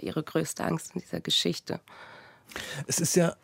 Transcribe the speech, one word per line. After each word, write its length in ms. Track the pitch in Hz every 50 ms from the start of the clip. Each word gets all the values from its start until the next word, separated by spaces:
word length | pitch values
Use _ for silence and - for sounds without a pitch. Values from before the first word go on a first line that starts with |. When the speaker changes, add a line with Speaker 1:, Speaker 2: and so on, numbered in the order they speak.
| -
Speaker 1:
ihre 200 | - - - 156
größte 400 | - - 160 165 160 - - -
Angst 320 | - 165 165 - - -
in 60 | 180
dieser 200 | - - - 170
Geschichte. 600 | 160 - 160 - - 175 170 - - - - - - - - - - - - - - - - - _ - - - - - - 143 143
Speaker 2:
Es 140 | - - -
ist 160 | 165 156 -
ja 180 | 180 170 170 - -